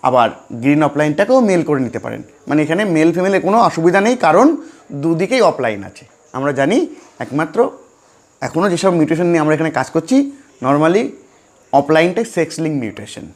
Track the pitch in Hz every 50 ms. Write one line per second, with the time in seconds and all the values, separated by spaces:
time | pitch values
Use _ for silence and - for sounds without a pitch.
0 | - 131 127 127 117 110 - - - _ - 117 113 135 147 147 156 143 - 143
1 | 151 151 151 151 202 202 254 262 247 208 185 175 156 - 151 135 131 117 - 117
2 | - 117 113 110 117 - _ _ _ - 139 151 151 143 165 180 214 208 170 156
3 | 156 165 160 175 180 190 196 185 - 175 202 233 233 170 - - 160 175 170 196
4 | 196 226 254 254 - 165 156 185 247 302 330 - - - - - _ _ - 139
5 | 139 165 170 160 190 190 233 262 220 175 151 - 131 117 107 98 98 92 - -
6 | - _ _ _ _ _ - 127 135 143 143 123 135 139 202 285 359 - - -
7 | - - _ _ 127 117 127 143 160 156 156 214 247 - - - - _ _ _
8 | _ _ _ _ _ _ _ _ - - - 160 180 208 175 165 - 196 180 170
9 | 156 147 165 156 175 175 170 165 151 151 156 147 160 160 151 143 131 - - 160
10 | 160 - 262 269 - 277 - - - _ _ _ 127 127 139 147 156 160 175 208
11 | 240 - - - - _ _ _ _ _ _ _ _ _ - 139 139 143 156 156
12 | 165 180 180 226 233 226 - - 160 160 - - 160 160 156 143 120 104 - -
13 | 101 107 - - - 80 85